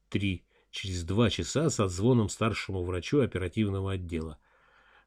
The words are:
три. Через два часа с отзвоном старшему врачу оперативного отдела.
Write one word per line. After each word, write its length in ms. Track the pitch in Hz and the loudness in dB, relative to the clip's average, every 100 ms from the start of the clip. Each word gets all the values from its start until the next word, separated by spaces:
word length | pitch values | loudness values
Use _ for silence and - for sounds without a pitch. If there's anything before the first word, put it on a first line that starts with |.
| _ | _
три. 380 | - 98 90 - _ _ | -2 0 -2 -6 _ _
Через 340 | - 98 90 | -10 -6 -4
два 240 | 82 98 117 | 0 2 2
часа 400 | - 85 127 160 | 2 -2 0 2
с 100 | - | 2
отзвоном 480 | 98 87 107 127 104 | 0 2 4 4 2
старшему 540 | - 110 104 - 98 | 0 -2 -2 -4 -4
врачу 380 | 90 90 - 147 | -4 -4 0 2
оперативного 720 | 117 92 92 110 107 98 95 | 2 0 -2 0 0 0 -2
отдела. 460 | 95 87 82 80 76 _ _ _ _ _ _ | -4 -4 -4 -6 -10 _ _ _ _ _ _